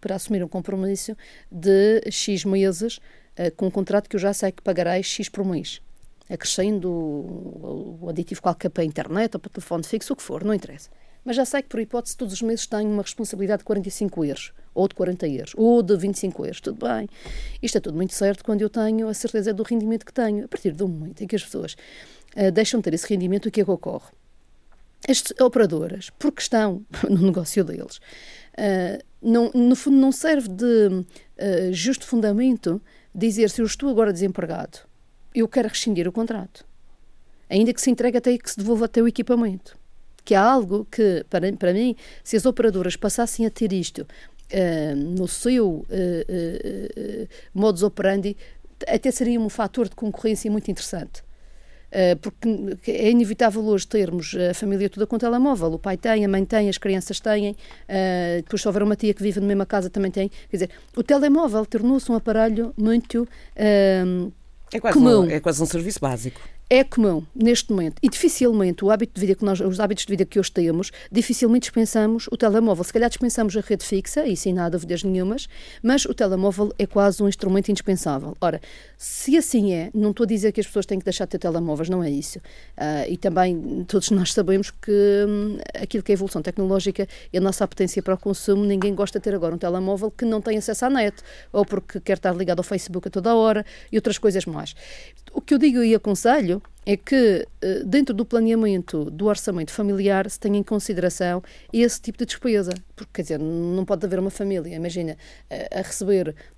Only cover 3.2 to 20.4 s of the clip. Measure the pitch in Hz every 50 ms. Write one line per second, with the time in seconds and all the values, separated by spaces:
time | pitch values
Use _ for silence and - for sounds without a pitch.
3.2 | - _ - - 175 175 - - 190 190 180 202 190 - 202 202 202 - - 202
4.2 | 175 202 202 - - 190 185 - - - 185 165 180 170 180 185 196 - - -
5.2 | 208 - - - 196 190 180 151 - - - - - - - - - - - -
6.2 | _ - 180 160 - - - - 185 208 214 202 170 185 175 170 160 156 147 147
7.2 | 139 - 180 - - - - 156 160 - - - - - - 165 170 175 165 156
8.2 | - - - - - 196 170 - - 185 - - 165 156 147 - - - 160 196
9.2 | 226 226 - - - - - - 170 - 180 165 165 - - 220 - - 277 -
10.2 | - - - 147 180 208 214 196 - - 143 147 - - - - - - - -
11.2 | - 254 240 247 262 247 - 277 277 - - 226 226 220 - 240 240 - - -
12.2 | 254 202 190 - 233 226 226 226 - - - 208 214 214 208 208 196 - - -
13.2 | 226 - - 190 196 190 208 196 - - 220 202 185 196 - - 208 196 - -
14.2 | 160 143 139 - - - - - - - - - 185 190 - - - 180 180 180
15.2 | - 156 139 127 - - - - 220 226 240 240 226 175 208 180 170 196 196 -
16.2 | - 190 - - - - - - - - 220 220 - 240 240 220 214 202 - -
17.2 | - - - - - - - - - 120 - 151 - 143 147 156 185 185 - -
18.2 | 208 196 202 196 - - 214 208 214 208 - 233 220 214 220 220 226 220 214 -
19.2 | - 233 - 220 196 214 214 190 220 - 240 233 214 214 226 226 - - - -
20.2 | 240 220 208 208